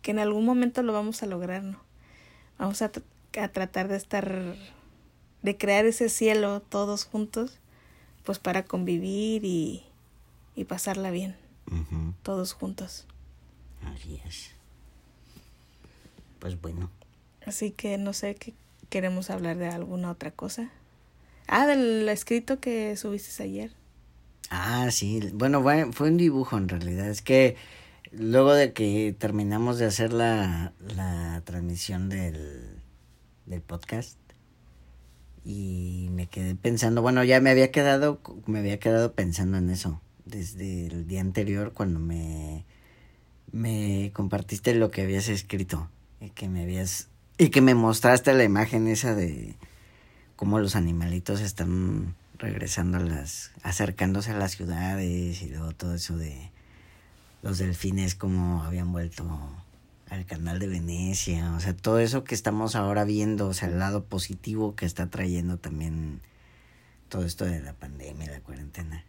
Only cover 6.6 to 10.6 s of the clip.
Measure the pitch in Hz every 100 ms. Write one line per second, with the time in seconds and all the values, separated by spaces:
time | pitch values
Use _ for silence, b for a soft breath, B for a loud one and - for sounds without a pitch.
6.6 | - 202 202 208 - 220 214 - 240 -
7.6 | _ b b b b b - 196 - 185
8.6 | 185 180 180 170 185 196 220 220 208 175
9.6 | 156 - - _ _ _ - - - -